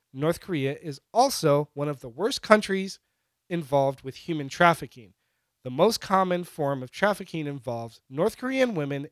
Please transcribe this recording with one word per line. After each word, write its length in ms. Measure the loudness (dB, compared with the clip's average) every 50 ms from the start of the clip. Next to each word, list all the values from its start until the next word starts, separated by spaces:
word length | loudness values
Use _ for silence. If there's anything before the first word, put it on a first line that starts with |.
| _ _ -8
North 260 | -2 0 0 0 -2
Korea 360 | -4 -4 -4 -2 -2 -2 -4 -4
is 180 | -8 -12 -12 -12 _ _ 2
also 560 | 4 4 4 2 0 2 4 4 4 2 -2 _
one 140 | -6 -6 -6
of 140 | -6 -8
the 80 | -10 -16
worst 320 | -8 -4 -2 -2 -2 -4
countries 580 | 4 6 6 6 6 0 -2 -2 -4 -6 -10 -14 _ _ _ _ _ _ _ _ _ -6
involved 520 | -6 -6 -4 2 2 2 2 2 0 -4
with 140 | -10 -14 -14
human 340 | -12 -8 -6 -6 -6 -6 -8
trafficking. 640 | 0 4 6 6 6 4 -4 -14 -16 -20 -20 -20 _ _ _ _ _ _ _ _ _ _ -12
The 60 | -8
most 300 | 2 4 4 4 4 0
common 420 | -2 0 2 2 2 2 0 -2 -4
form 400 | -8 -8 -4 -2 -2 -2 -4 -6
of 80 | -12
trafficking 560 | -4 0 0 0 0 0 -6 -10 -8 -8 -6 -6
involves 540 | -8 -8 -8 -8 -8 -6 -8 -10 -14 -20 _ _
North 280 | -4 -2 -2 -2 -2 -4
Korean 380 | -8 -4 0 0 0 0 0
women 320 | -4 -4 -4 -6 -8 -8 -10